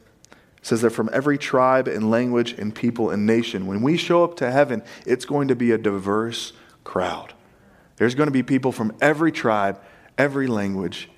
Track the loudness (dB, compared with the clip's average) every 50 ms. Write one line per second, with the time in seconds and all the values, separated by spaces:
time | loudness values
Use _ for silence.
0 | _ _ _ _ -20 _ -20 -20 _ _ _ _ -4 -2 0 2 2 2 2 0
1 | -2 -2 -2 0 0 0 0 0 -2 0 2 4 6 6 4 4 2 0 -2 0
2 | 0 2 2 2 2 2 2 0 0 0 -4 -6 -6 -8 -4 -2 -2 -2 0 0
3 | -2 -2 0 0 2 2 2 2 2 -2 -4 -6 -6 -4 -4 -2 0 0 0 0
4 | 0 2 2 4 4 2 0 -2 -4 0 2 2 2 2 0 -4 -6 -10 -18 -12
5 | -4 -2 -2 -2 -2 -2 -2 -2 0 0 0 2 2 2 2 2 2 0 -2 -2
6 | -2 -2 -2 -2 -2 -4 -6 -8 -10 -12 -14 -18 -20 -20 _ _ _ -6 -4 -4
7 | -2 -2 -4 -8 -12 -16 -20 -20 _ _ _ _ _ _ _ _ _ _ _ -2
8 | 0 0 2 0 0 0 0 0 0 0 0 0 0 -2 -2 -2 -4 -4 -2 2
9 | 2 2 2 2 0 -2 0 0 0 0 2 2 0 -2 -2 -6 -12 -20 -20 -20
10 | _ _ _ 0 0 0 0 -2 -2 -2 -2 -2 -2 -2 -2 -4 -4 -6 -8 -10
11 | -14 -18 _